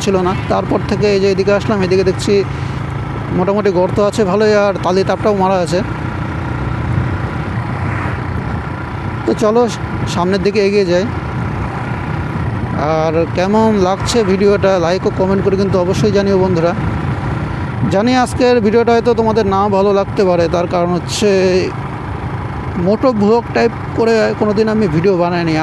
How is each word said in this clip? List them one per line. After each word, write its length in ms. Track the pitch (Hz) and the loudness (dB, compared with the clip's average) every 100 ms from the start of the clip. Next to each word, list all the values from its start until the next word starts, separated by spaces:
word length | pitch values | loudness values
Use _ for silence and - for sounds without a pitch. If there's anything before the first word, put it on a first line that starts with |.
| 202 | 0
ছিল 100 | 190 180 | 0 0
না। 60 | 190 - | -2 -2
তারপর 280 | 196 185 214 - | -2 0 -2 -2
থেকে 160 | 196 208 196 | 0 2 2
এই 40 | |
যে 40 | 202 | 2
এদিকে 180 | 190 196 202 | 2 2 0
আসলাম, 180 | - 202 185 | 0 0 2
এদিকে 180 | 190 185 | 2 2
দেখছি 240 | 180 - 202 185 - - - - - - - - 180 | 0 2 2 0 -4 -6 -6 -6 -6 -6 -6 -2 0
মোটামুটি 320 | 185 208 202 175 | 0 2 2 2
গর্ত 180 | 180 - 202 | 2 2 0
আছে 120 | 214 190 | 2 0
ভালোই, 220 | 202 214 208 202 | 2 4 4 2
আর 80 | 170 170 | 0 0
তালি 160 | 190 185 | 0 0
তাপটাও 260 | 190 214 202 | 0 0 2
মারা 160 | 185 190 160 | 2 0 0
আছে। 140 | 180 - - - - - - - - - - - - - - - - - - - - - - - - - - - - - - - - - - - | -2 -2 -4 -6 -6 -6 -6 -6 -4 -4 -4 -2 -2 -2 -4 -4 -6 -6 -6 -6 -4 -4 -4 -4 -6 -6 -6 -6 -6 -8 -8 -8 -8 -8 -4 -4
তো 60 | 220 | 0
চলো 180 | 214 226 233 - - - - | 2 2 0 -2 -6 -4 -4
সামনের 280 | 180 180 196 190 | -2 0 0 0
দিকে 140 | 208 196 | 2 2
এগিয়ে 180 | 202 185 | 2 2
যাই। 140 | 175 240 - - - - - - - - - - - - - - - - - 147 160 | 0 0 -4 -6 -6 -4 -4 -6 -6 -6 -6 -4 -6 -4 -4 -4 -4 -4 -2 0 0
আর 180 | 160 160 165 175 | 0 0 0 0
কেমন 320 | 185 214 220 208 180 | 2 4 4 4 2
লাগছে 300 | 196 - 240 196 | 0 0 0 2
ভিডিওটা, 400 | 190 202 202 190 190 165 | 2 4 4 2 2 2
like 180 | 185 214 | 0 0
ও 20 | - | 0
comment 220 | 190 196 196 | 2 2 2
করে 100 | 190 | 2
কিন্তু 140 | 196 180 | 2 2
অবশ্যই 300 | 180 190 214 196 | 2 2 2 2
জানিও 220 | 196 196 190 | 2 2 2
বন্ধুরা। 280 | 170 170 180 - - - - - - - - - - - | 2 2 0 -2 -4 -4 -4 -4 -4 -4 -6 -6 -2 0
জানি 180 | 185 233 254 | 2 2 2
আজকের 320 | 240 - 247 247 208 | 2 2 2 4 4
ভিডিওটা 260 | 233 233 233 | 4 4 2
হয়তো 160 | 233 220 | 2 2
তোমাদের 260 | 220 220 202 196 | 2 2 2 2
না 60 | 208 190 | 2 2
ভালো 160 | 202 196 | 2 2
লাগতে 240 | 196 - 185 | 0 0 2
পারে, 160 | 175 165 170 | 2 2 0
তার 120 | 180 | 0
কারণ 180 | 180 175 175 | 0 0 -2
হচ্ছে 320 | - - 208 190 185 185 156 - - - - - - - - - - - 175 | -4 0 2 4 2 2 0 -4 -8 -8 -8 -8 -6 -6 -8 -8 -6 -2 0
মোটো 200 | 214 269 214 | 2 2 2
ভ্লগ 220 | 208 233 - 233 | 2 2 0 0
type 180 | 233 - - - | 0 -2 -6 -2
করে 180 | 226 226 214 214 | 2 2 0 0
কোনোদিন 280 | 214 202 220 214 | 0 2 0 2
আমি 100 | 202 156 | 0 2
video 180 | 190 180 | 2 2
বানাইনি, 300 | 175 175 170 156 | 2 0 0 0